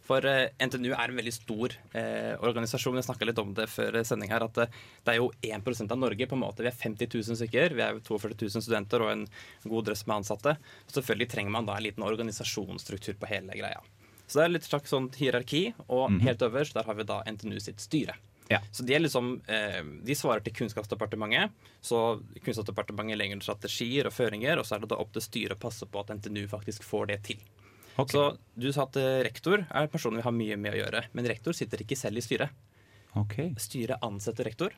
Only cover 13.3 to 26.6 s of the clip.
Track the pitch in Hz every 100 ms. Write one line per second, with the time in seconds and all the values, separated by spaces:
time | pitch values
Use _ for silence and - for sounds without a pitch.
13.3 | 101 95 104 101 - - - - - -
14.3 | 143 170 170 - 147 - 139 131 127 135
15.3 | 120 123 147 214 - - 127 131 95 123
16.3 | 120 123 127 151 113 110 104 104 104 110
17.3 | 107 110 101 104 98 - 156 98 - -
18.3 | _ - 101 - - 123 143 160 131 123
19.3 | 127 - 107 107 92 76 76 107 143 147
20.3 | 110 107 110 113 107 107 107 107 107 107
21.3 | 127 208 - - - - 117 117 110 -
22.3 | - - 110 110 107 - 104 107 107 98
23.3 | 101 101 104 101 - 120 139 113 - 117
24.3 | 104 127 160 113 104 110 113 107 113 -
25.3 | 120 101 101 120 113 98 101 101 104 104
26.3 | 104 101 104